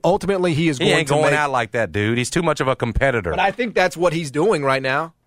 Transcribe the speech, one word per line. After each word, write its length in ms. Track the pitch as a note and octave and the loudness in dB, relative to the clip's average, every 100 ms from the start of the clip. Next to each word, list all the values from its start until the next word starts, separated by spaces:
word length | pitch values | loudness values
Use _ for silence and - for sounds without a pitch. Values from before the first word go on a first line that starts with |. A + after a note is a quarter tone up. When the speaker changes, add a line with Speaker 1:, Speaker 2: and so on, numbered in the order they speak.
Speaker 1:
ultimately 500 | E3 G3 F3+ G3 F3+ | 0 0 0 0 0
he 140 | D3 E3 | 2 0
is 100 | C3 | 0
Speaker 2:
He 60 | |
Speaker 1:
going 140 | F3+ E3+ | 2 2
Speaker 2:
ain't 100 | D3 | 2
Speaker 1:
to 60 | |
Speaker 2:
going 160 | D3 D3+ | 2 2
Speaker 1:
make 0 | |
Speaker 2:
out 160 | D3+ D3 | 2 0
like 220 | B2+ A2+ | 0 -2
that, 180 | A#2+ G#2 | -2 -2
dude. 260 | G#2 G#2 A#2 | 0 0 0
He's 140 | A#2+ | -2
too 120 | E3+ | -2
much 180 | E3+ D3+ | 0 0
of 80 | C3 | 0
a 80 | C3 | 0
competitor. 540 | A#2+ - C#3 A#2+ F2 | -2 0 0 0 -2
Speaker 1:
But 100 | E3+ | 0
I 100 | G3 | -2
think 240 | G3 G#3 | -2 -2
that's 220 | G3 F#3 E3 | 0 0 0
what 160 | F3 | 0
he's 180 | E3 D3+ | 0 -2
doing 320 | D3 F#3+ F3 | 0 2 2
right 180 | C#3 C3+ | 0 0
now. 320 | C3 C#3 E3 - | 0 -2 -4 -10